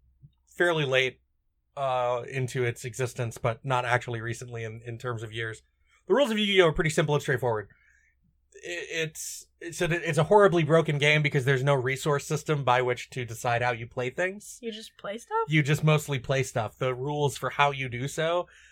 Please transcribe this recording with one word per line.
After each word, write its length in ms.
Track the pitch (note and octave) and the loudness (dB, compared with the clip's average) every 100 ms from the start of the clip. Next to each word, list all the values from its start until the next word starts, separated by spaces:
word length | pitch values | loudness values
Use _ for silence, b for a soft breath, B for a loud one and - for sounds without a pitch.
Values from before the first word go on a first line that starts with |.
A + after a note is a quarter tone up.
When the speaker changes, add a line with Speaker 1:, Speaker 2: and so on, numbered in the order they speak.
| _ _ - _ _ - | _ _ -20 _ _ 0
Speaker 1:
fairly 300 | F3 D#3+ C#3 | 0 2 2
late, 340 | C3 C3 - _ _ _ _ _ - | 2 0 -4 _ _ _ _ _ -6
uh, 460 | C#3 B2+ B2 B2 - | -2 0 0 -2 -4
into 340 | C3+ B2+ C3 A#2+ | -4 -4 0 -2
its 180 | A#2 | -2
existence, 540 | B2+ A2 B2 - A#2 - | -8 -4 -4 -4 -6 -4
but 260 | B2 A2+ | -4 -4
not 220 | C3+ B2+ B2 | -2 -2 2
actually 340 | A#2+ - A#2 | 0 0 -6
recently 440 | A#2 A2+ B2 A#2 A2+ | -6 -8 -10 -10 -10
in, 160 | A2+ A#2 | -10 -12
in 120 | A#2 | -8
terms 260 | B2 A2+ | -6 -6
of 80 | A2 | -8
years. 300 | A2 A2+ A2 _ _ _ _ - | -6 -8 -8 _ _ _ _ 0
The 60 | |
rules 180 | G#3+ C#4 | 2 4
of 60 | G#3+ | 2
Yu-Gi-Oh! 300 | G#3 G3 E3+ | 2 6 4
are 60 | |
pretty 160 | D#3 D#3 | 4 0
simple 260 | D#3 D3+ D3 | 0 2 0
and 60 | |
straightforward. 460 | D3 B2 B2 G#2+ G2+ _ _ _ _ _ _ _ _ - | 0 -2 0 -2 -6 _ _ _ _ _ _ _ _ -16
I-, 40 | - F3 D3 | -10 -10 -6
it's, 540 | D#3+ D#3 - - - - _ | -6 -6 -8 -12 -14 -18 _
it's 200 | E3+ - | -10 -4
a, 280 | E3+ E3+ E3 | -2 -2 0
it's 80 | D#3 | 0
a 60 | D#3 | 6
horribly 380 | G#3 G3+ E3+ | 8 8 6
broken 340 | C#3+ E3 D#3+ D3 | 4 4 4 2
game 240 | D3 D3+ | 4 4
because 220 | D3 D3 B2+ | 4 2 2
there's 180 | C3 | 4
no 120 | C#3 C#3 | 4 2
resource 500 | B2 C3+ D#3+ C#3+ - | 2 -2 0 0 0
system 380 | D#3 - D3 B2 | -4 -2 0 4
by 160 | B2 | 4
which 280 | B2 A#2+ - | 2 -2 -6
to 120 | C3 A#2 | -8 -8
decide 360 | A2+ B2 A#2+ | -6 -2 0
how 100 | A#2+ | 0
you 160 | A#2 A#2 | -2 -6
play 220 | - B2 | -6 -6
things. 480 | B2+ F3+ G#3 - - | -2 -4 -6 -14 -14
Speaker 2:
You 100 | A#3 | -12
just 240 | G#3+ A3 - | -12 -14 -14
play 200 | - G#3+ | -12 -12
stuff? 300 | - A4 A4 | -4 -4 2
Speaker 1:
You 160 | D#3 | 2
just 200 | C3+ D3+ | 2 2
mostly 360 | D#3 D3+ D3 C3+ | 4 2 0 -4
play 240 | A#2 C3+ | -2 -2
stuff. 340 | C3 B2 G#2+ - | -2 -4 -6 -4
The 160 | C3 | -4
rules 440 | B2+ C3+ D3 C#3+ - | -4 -4 -2 -2 -2
for 140 | C3 | -4
how 200 | - C#3+ | 2 2
you 160 | C#3 C3 | 2 -6
do 200 | A#2+ C#3 | -6 -6
so 380 | - D#3+ F3 E3+ b b | -2 -2 -2 -4 b b